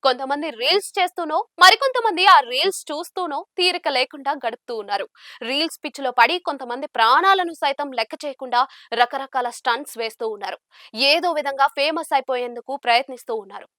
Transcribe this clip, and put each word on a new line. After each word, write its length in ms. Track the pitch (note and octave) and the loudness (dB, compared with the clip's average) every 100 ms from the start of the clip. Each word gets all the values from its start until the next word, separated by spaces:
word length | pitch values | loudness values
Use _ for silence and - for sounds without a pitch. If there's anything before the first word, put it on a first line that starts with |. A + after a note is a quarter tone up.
కొంతమంది 440 | C4+ B3+ C4+ C#4+ D#4 | 2 0 -2 -4 -4
రీల్స్ 380 | A#3 B3+ F#4+ - | -4 0 0 0
చేస్తూనో, 440 | - F4+ - E4 D#4 G#4+ - | -2 -2 -2 -4 -2 -4 6
మరికొంతమంది 640 | F4+ A4 C5+ B4+ A4+ E4+ F#4+ | 6 8 2 0 -2 2 6
ఆ 100 | F4 | 6
రీల్స్ 400 | A#3+ B3+ F4+ - | 6 -2 -2 -2
చూస్తూనో 540 | - D4+ F4 - F4 C#4+ F#4 - | -8 -8 -8 -6 -6 -6 -10 0
తీరిక 320 | F4+ F4 - | 0 0 -2
లేకుండా 440 | C4 C4 D4 C4+ | -2 -2 -4 -6
గడుపుతూ 420 | D4 B3 A3+ - A#3 | -4 -4 -8 -10 -6
ఉన్నారు. 300 | G3+ G3+ G3 _ - - | -4 -4 -6 _ -20 -12
రీల్స్ 360 | A#3 C#4 D#4+ - | -6 -4 -4 -6
పిచ్చిలో 320 | - - C4 | -12 -6 -4
పడి 280 | B3 A#3+ F4 | 4 4 4
కొంతమంది 480 | F4 C#4+ B3 B3 D4 | -4 -8 -8 -8 -8
ప్రాణాలను 680 | B3 A3+ C#4 F#4+ G4 F4 | 0 4 6 6 2 0
సైతం 360 | D#4+ D4 C#4 D4 | -2 -4 -2 -6
లెక్క 240 | B3+ A3+ D#4 | -4 -6 -6
చేయకుండా 460 | D4 C4+ B3+ A#3+ C4 - - | -10 -10 -2 0 0 -4 -10
రకరకాల 560 | A3+ A#3+ C4+ C4+ C4 B3 | 0 0 0 -6 -4 -6
స్టంట్స్ 440 | A#3 - A#3 C#4+ A3+ | -4 -2 -2 -4 -8
వేస్తూ 300 | A3+ A3 A3+ | -8 -6 -8
ఉన్నారు. 300 | G#3 F#3+ - _ _ - A3 | -8 -10 -12 _ _ -16 -2
ఏదో 260 | C4+ D#4 F4 | 2 4 2
విధంగా 360 | D4+ C#4 C4+ C#4 | -2 -2 2 0
ఫేమస్ 440 | D4+ C#4+ D#4+ D#4 | 2 -2 -2 -2
అయిపోయేందుకు 600 | C4+ C4 B3+ B3 A#3+ - C4+ | -2 -2 -4 -4 -10 -10 -8
ప్రయత్నిస్తూ 600 | - A#3 C4+ B3+ - A3 | 0 0 0 -12 -10 -10
ఉన్నారు. 320 | G3 G3+ G3+ | -10 -18 -20